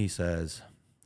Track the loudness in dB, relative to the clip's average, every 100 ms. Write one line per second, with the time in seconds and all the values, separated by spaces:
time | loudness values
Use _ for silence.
0 | 2 2 0 0 -2 -6 -16 -20 _ _